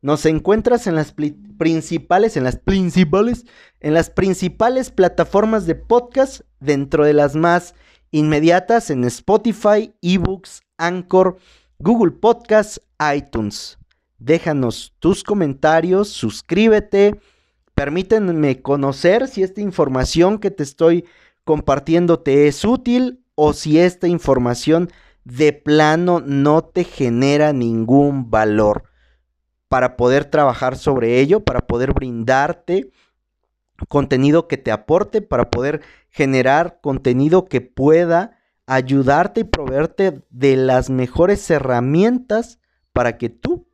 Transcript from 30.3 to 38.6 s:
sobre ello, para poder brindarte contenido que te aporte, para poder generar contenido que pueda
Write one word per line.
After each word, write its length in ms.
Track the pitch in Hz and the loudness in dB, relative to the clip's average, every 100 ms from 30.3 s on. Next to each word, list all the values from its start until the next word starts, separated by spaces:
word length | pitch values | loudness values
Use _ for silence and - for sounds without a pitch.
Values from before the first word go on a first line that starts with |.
| 156 139 117 131 131 | 0 0 0 -6 -4
sobre 420 | - 135 113 123 | -4 -2 0 0
ello, 240 | 139 208 | 2 0
para 220 | 208 123 - | 0 -4 -4
poder 260 | 120 131 | -4 -2
brindarte 1000 | - 131 117 113 131 147 170 - 185 - _ _ _ _ _ _ _ _ _ - | -4 -6 -8 -2 0 0 -6 -4 -4 -4 _ _ _ _ _ _ _ _ _ -4
contenido 600 | 143 139 131 139 160 165 | -2 0 0 2 2 0
que 80 | 131 | -6
te 160 | - | -4
aporte, 480 | 107 - 165 202 220 | -6 0 -2 0 -6
para 300 | 208 123 117 | -4 -4 -2
poder 320 | 120 135 151 - _ _ | -2 -4 -6 -10 _ _
generar 720 | - 139 135 127 143 170 _ | -4 0 2 2 2 0 _
contenido 640 | 147 131 131 123 143 180 | -6 -2 0 0 2 2
que 160 | 185 131 | 2 -6
pueda 800 | - - 139 160 175 170 196 _ _ _ | -6 -2 2 4 4 0 -2 _ _ _